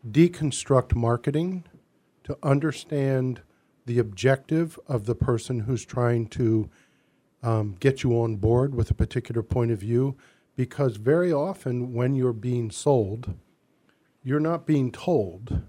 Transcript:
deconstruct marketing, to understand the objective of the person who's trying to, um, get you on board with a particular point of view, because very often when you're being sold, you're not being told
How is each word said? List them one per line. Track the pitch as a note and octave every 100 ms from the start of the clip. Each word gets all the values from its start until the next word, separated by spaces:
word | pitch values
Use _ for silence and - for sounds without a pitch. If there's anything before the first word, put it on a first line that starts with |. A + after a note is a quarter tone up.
| A#2
deconstruct | A2 E3+ E3+ D#3 - - C3+ A#2+ A#2+
marketing, | A#2 A#2+ - C#3+ F3 F#3 E3 - _ _ _ _
to | - D3
understand | D3 C#3 D#3 C3+ - D3 C3+ C3+ B2+ A#2+ - _ _ _ -
the | A#2+
objective | A2 F#2+ C3 C3+ - D#3+ E3 - -
of | C3 G#2
the | A#2
person | - A#2+ - B2+
who's | G#2 B2 -
trying | - B2 A#2+ A2
to, | - A#2 A2 G#2 _ _ _ _ _ _ _
um, | A#2 A2 G#2 F#2+
get | C#3 C3+
you | C3 A#2
on | A#2 G#2+
board | A2 A#2+ C3+
with | C3 G#2+
a |
particular | - - - - A#2
point | A2 B2+ A#2
of | A2
view, | G2 A#2 C3+ C3+ - _ _ -
because | B2+ - C3+ G#2
very | A2 D#3+ F3+
often | D3+ D#3+ G3 - B2 B2
when | A#2 B2+ C#3
you're | B2+
being | A#2 B2 B2 A2+
sold, | - - C3+ G2+ A2 B2 E2+ _ _ _ _ _ _ _ _
you're | C3 D3
not | D#3 E3 -
being | D3+ B2+
told | - - E3 G2 F2 B2 -